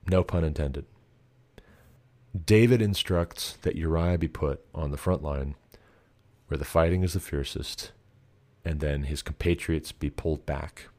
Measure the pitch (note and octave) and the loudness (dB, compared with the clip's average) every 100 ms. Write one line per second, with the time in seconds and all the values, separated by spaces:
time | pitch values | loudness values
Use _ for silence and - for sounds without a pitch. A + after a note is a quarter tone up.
0 | - F#2 F2 F2 D#2+ D2 D2 C2 - - | 2 2 2 0 0 -2 -4 -4 -12 -20
1 | _ _ _ _ _ - _ - - - | _ _ _ _ _ -20 _ -20 -20 -20
2 | _ _ _ G2 E2 G#2+ C3 B2+ G#2+ G2 | _ _ _ -10 6 8 8 6 4 0
3 | - F2 E2+ - - - - - D#2+ E2 | 0 0 0 -4 -12 -6 -4 -2 0 2
4 | E2+ F2 E2 - D2 C2+ - - D2+ C#2+ | 2 2 0 -2 -4 -4 -8 -6 -6 -4
5 | - F2+ D2 C#2+ C#2 C#2+ _ - _ _ | -2 -2 -2 -4 -6 -8 _ -20 _ _
6 | _ _ _ _ _ D2+ D2 E2 E2 F2+ | _ _ _ _ _ -6 0 4 4 4
7 | F#2 F#2 - D2 C2+ - C#2+ - - - | 2 -2 -4 -6 -4 -6 -8 -10 -14 -16
8 | _ _ _ _ _ _ F2 D#2 D2+ C#2+ | _ _ _ _ _ _ -6 -2 0 -2
9 | C#2 C#2 - - F2 E2+ - D#2+ - - | -2 -4 -6 -4 0 0 0 -4 -4 -6
10 | D2 - E2+ D2+ - C#2+ - - - | -6 -4 -4 -4 -4 -6 -6 -14 -20